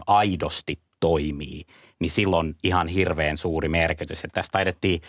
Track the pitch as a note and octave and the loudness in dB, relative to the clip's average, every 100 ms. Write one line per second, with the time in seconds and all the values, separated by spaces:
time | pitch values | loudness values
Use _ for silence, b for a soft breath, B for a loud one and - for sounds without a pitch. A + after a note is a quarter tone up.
0 | - G#2 G#2 F2 D2+ - - D2 _ - | 2 4 4 0 -2 -4 -6 -10 _ -2
1 | E2 D#2+ D2+ C#2+ D2 - - b b b | 2 2 0 -6 -10 -12 -16 b b b
2 | E2 - G2 E2+ D#2+ D#2 F#2 F2+ E2+ F#2 | -2 2 2 2 0 -2 0 2 0 0
3 | F2 D#2 D2+ D2+ F2+ D#2+ D#2 E2 E2 D#2+ | 0 0 -2 -2 -2 -2 0 2 0 -2
4 | F2 E2 - F2+ F2 F#2+ F#2+ - F#2+ E2+ | -8 -10 -8 -6 -2 -2 -2 0 0 -2